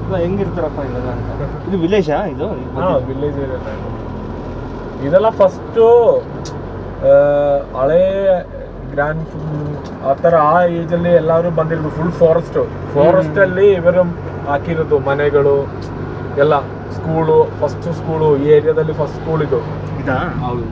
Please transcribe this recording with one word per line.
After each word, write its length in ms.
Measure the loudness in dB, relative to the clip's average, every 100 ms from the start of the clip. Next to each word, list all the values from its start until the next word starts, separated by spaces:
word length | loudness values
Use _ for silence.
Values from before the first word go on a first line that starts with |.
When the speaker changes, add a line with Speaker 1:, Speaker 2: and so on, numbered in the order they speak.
Speaker 1:
ಇಲ್ಲ, 140 | -4 -2
ಹೆಂಗಿರ್ತಾರಪ್ಪ 640 | 0 -2 -2 -2 -4 -4
ಇವಾಗ 220 | -6 -6
ಅಂತ. 680 | -6 -6 -6 -6 -6 -6 -4
ಇದು 80 | -2
ವಿಲೇಜಾ 480 | 2 2 2 0 -2
ಇದು? 220 | -4 -6
Speaker 2:
ಹಾ, 480 | -6 -8 -4 0 0
ವಿಲೇಜ್ 420 | -2 -4 -4 -4
ಏರಿಯಾ. 1700 | -6 -6 -8 -8 -8 -8 -10 -10 -10 -10 -10 -10 -10 -10 -10 -6 2
ಇದೆಲ್ಲ 200 | 4 2
ಫಸ್ಟು, 880 | 4 2 2 -4 4 6 8 6 2
ಆ, 1700 | 0 -10 -10 -10 -10 -10 -12 -2 4 6 6 2 2 0 -2 -2
ಹಳೆ 320 | 2 4 2 2 2 0 -2 -12 -14 -12 -10
ಗ್ರ್ಯಾಂಡ್ 360 | -4 -2 -2 -6 -8 -6 -6 -6 -8 -10 -8 -2
ಆ 80 |
ಥರ 220 | 2 4 4
ಆ 280 | 4 4
ಏಜಲ್ಲಿ 460 | 2 0 -2 -2 4
ಎಲ್ಲರೂ 420 | 4 4 2 2
ಬಂದಿರೋದು 380 | 0 -2 -2 -4
ಫುಲ್ 220 | -4 -4
ಫಾರೆಸ್ಟ್. 460 | 2 4 4 0 -4
Speaker 1:
ಹ್ಮ್. 360 | -4 -6 -4
Speaker 2:
ಫಾರೆಸ್ಟಲ್ಲಿ 800 | 2 4 4 2 2 2 4 4
ಇವರು 440 | 6 4 4 2 -2 -8 -8 -4
ಹಾಕಿರೋದು 520 | -4 -2 -4 0 0
ಮನೆಗಳು 680 | 2 0 2 4 4 2 0 -8 -10 -8 -8 -8 -6 0
ಎಲ್ಲ, 160 | 2 2 -2 -10 -10
ಸ್ಕೂಲು, 520 | -8 -2 -2 4 4
ಫಸ್ಟ್ 400 | 4 0 -4 -4
ಸ್ಕೂಲು 540 | -6 -6 -4 0 2 2
ಈ 100 | 4
ಏರಿಯಾದಲ್ಲಿ 460 | 4 4 0 0
ಫಸ್ಟ್ 140 | -2 -4
ಸ್ಕೂಲ್ 360 | -6 -4 -2
ಇದು. 160 | 0 -2 -2 -8 -8 -6
Speaker 1:
ಇದಾ? 440 | -4 -2 -2 -4 -4
Speaker 2:
ಹೌದು. 160 | -6 -8